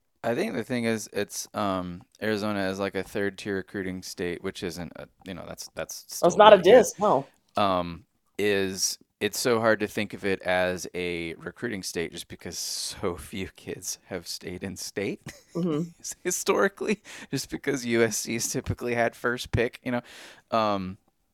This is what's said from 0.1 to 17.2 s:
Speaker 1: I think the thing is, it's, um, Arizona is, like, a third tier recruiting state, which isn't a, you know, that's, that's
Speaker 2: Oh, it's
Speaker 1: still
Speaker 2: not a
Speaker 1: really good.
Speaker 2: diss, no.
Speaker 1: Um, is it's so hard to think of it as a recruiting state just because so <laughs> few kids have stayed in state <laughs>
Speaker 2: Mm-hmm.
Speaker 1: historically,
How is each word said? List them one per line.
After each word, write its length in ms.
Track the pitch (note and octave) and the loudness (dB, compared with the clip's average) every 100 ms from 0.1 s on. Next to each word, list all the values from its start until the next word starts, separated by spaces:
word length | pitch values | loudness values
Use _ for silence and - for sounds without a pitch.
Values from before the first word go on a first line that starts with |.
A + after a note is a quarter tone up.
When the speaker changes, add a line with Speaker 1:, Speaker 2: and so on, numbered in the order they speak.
| _ | _
Speaker 1:
I 100 | A#2 | -4
think 200 | A#2+ G#3+ | -2 -2
the 100 | - | -4
thing 180 | A2 B2 | -4 -2
is, 260 | A2+ A2 - | 0 -2 -4
it's, 340 | G2+ G2+ - - | -6 -4 -6 -8
um, 480 | A2 G2+ F#2 F2+ F2 - _ | -2 0 0 -4 -10 -16 _
Arizona 480 | G#2+ G#2 G#2+ G2+ F#2+ | -2 -2 -2 -2 -2
is, 100 | G2 | -2
like, 160 | G2 F#2+ | -2 -4
a 80 | |
third 340 | F#2 A2 G2+ F#2+ | -4 -2 -2 -4
tier 160 | G#2+ | -4
recruiting 480 | G2 - G#2 F#2 F#2 | -4 -4 -6 -6 -8
state, 400 | - - F2 F2 | -10 -6 -6 -4
which 220 | F#2+ - | -8 -6
isn't 280 | F#2+ E2 E2 - | -8 -8 -10 -12
a, 100 | - _ | -18 _
you 80 | F#2+ | -14
know, 120 | F2 - | -12 -12
that's, 240 | - - - | -14 -12 -10
that's 300 | D#2+ - - - | -10 -10 -12 0
Speaker 2:
Oh, 40 | F3 | 2
it's 80 | |
Speaker 1:
still 40 | F3 | 8
Speaker 2:
not 140 | G#3 | 10
a 40 | G3+ | 12
Speaker 1:
really 80 | |
good. 60 | F3 B3 | 12 10
Speaker 2:
diss, 200 | G3+ - | 8 2
no. 260 | G#3 C#3 - _ _ - | 4 4 2 _ _ 0
Speaker 1:
Um, 480 | G2+ F#2 F2 E2+ - _ _ - | 2 2 0 -8 -14 _ _ -2
is 600 | G#2 G2 F#2+ F#2+ - - _ _ | 2 2 2 -2 -4 -4 _ _
it's 180 | G#2 - | -4 0
so 220 | C3 A2+ | 2 4
hard 180 | A2+ G#2 | 4 4
to 60 | G#2 | 0
think 280 | - G#2 | -4 -6
of 100 | G2 | -4
it 180 | G2 F#2+ | -2 -2
as 460 | F2+ F#2 F2+ F#2 D#2+ | 0 2 2 -2 -6
a 420 | F2 F2 E2+ E2 | -6 -4 -4 -6
recruiting 500 | - E2+ - A#2+ G2+ | -8 -12 -8 -8 -6
state 260 | - F2+ E2 | -6 -6 -6
just 140 | E2+ - | -8 -14
because 320 | - F#2 D#2+ | -14 -12 -10
so 560 | - - - - G2 F2 | -8 -6 -8 -6 -6 -6
<laughs> 0 | |
few 320 | - F#2+ F2+ | -10 -8 -10
kids 460 | - - - - - _ | -10 -12 -10 -10 -12 _
have 200 | F#2 F2 | -10 -10
stayed 380 | - - F2+ | -12 -10 -10
in 120 | G2 F#2 | -10 -10
state 440 | - - G2+ G#3 - - | -10 -6 -6 -6 -14 -20
<laughs> 140 | _ | _
Speaker 2:
Mm-hmm. 280 | F3 F3 D3 E3+ - - - | -4 -2 -2 -6 -10 -14 -10
Speaker 1:
historically, 760 | F3+ F3 - G3+ G3 - - G#3 - - | -6 -4 0 2 2 0 -2 -4 -4 -18